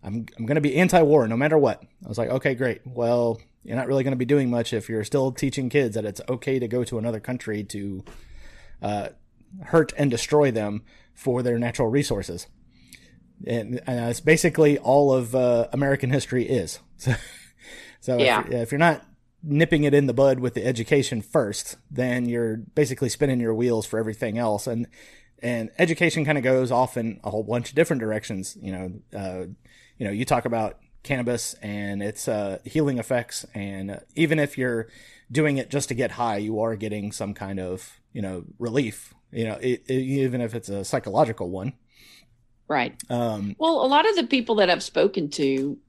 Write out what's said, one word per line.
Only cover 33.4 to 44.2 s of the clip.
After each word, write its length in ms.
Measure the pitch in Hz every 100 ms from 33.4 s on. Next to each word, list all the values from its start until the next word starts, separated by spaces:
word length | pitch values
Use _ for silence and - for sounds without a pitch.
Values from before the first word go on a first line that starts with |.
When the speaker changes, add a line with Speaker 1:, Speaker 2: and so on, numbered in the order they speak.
| -
Speaker 1:
And, 360 | 107 98 98 95
uh, 80 | 98 -
even 240 | - 160 156
if 180 | 143 -
you're 300 | 127 117 113 - - - _
doing 240 | 123 151 139
it 140 | 110
just 180 | 143 131
to 60 |
get 180 | 120 120
high, 240 | - 117 104
you 240 | 107 110
are 160 | 113 110
getting 340 | 107 104 101
some 220 | - 101
kind 240 | 98 98 98
of, 420 | 92 92 - - _
you 80 | -
know, 220 | 98 92 82 -
relief, 560 | 117 120 123 - - _ _
you 120 | -
know, 140 | 113 104
e-, 160 | 127 123 -
e-, 340 | 127 131 139
even 180 | 131 123
if 120 | 117
it's 140 | 113 -
a 160 | 98
psychological 640 | 95 135 - 107 143 110 90
one. 220 | 92 101 - _ _ - - _ _ _ _ _
Speaker 2:
Right. 260 | 147 123 - -
Speaker 1:
Um, 460 | 123 120 107 101 -
Speaker 2:
Well, 260 | 320 320
a 40 | 262
lot 180 | 285 370
of 60 |
the 80 | 403